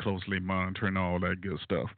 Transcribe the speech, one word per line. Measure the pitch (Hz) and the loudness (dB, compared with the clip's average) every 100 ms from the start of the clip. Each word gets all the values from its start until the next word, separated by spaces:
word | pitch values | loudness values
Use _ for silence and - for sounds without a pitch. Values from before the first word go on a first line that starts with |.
closely | 107 95 98 95 | -2 -2 0 -2
monitoring | 90 95 92 92 101 95 | 0 0 0 0 0 2
all | 90 90 | 2 2
that | 90 90 | 0 0
good | 92 80 | -2 -4
stuff. | - 85 101 | 0 0 -2